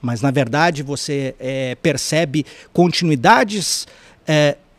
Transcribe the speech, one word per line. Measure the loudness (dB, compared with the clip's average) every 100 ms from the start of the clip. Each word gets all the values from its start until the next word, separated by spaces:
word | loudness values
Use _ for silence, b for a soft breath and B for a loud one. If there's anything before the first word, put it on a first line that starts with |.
mas, | -6 -2
na | 0
verdade, | 0 0 2 0 0
você, | -6 -8 -6 -4 -6 -6
eh, | -6 -4 -6 -2
percebe | -2 -2 -2 -2 0 -2 B B B
continuidades, | 2 2 2 0 2 4 4 2 -2 -4 -6 -8 b b b
eh, | 0 2 2 0 _